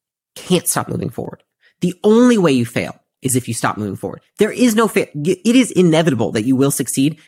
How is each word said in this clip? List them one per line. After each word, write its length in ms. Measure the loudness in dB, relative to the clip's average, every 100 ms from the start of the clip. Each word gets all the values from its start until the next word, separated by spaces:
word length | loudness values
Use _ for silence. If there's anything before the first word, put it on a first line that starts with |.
| _ _ _ -16
can't 340 | -2 -2 -2
stop 180 | -4 -4
moving 220 | -6 -8
forward. 340 | -8 -12 -14 _ _ _ _
The 120 | -6 0 2
only 320 | 4 4 4
way 160 | 2
you 120 | 2 -2
fail 300 | -4 -6 -8 _ _
is 140 | -4 -2
if 140 | -4
you 40 |
stop 240 | -4 -4 -4
moving 200 | -8 -8
forward. 240 | -10 -12 _ -2
There 160 | -2
is 200 | 2 0
no 140 | 2 0
fa-, 220 | 0 -4
y-, 220 | -4 -4 -2
it 120 | 2 2
is 140 | 2
inevitable 600 | 2 4 4 2 0 -2
that 120 | -2 0
you 100 | 2
will 160 | 0
succeed 480 | 0 -4 -2 -2 -2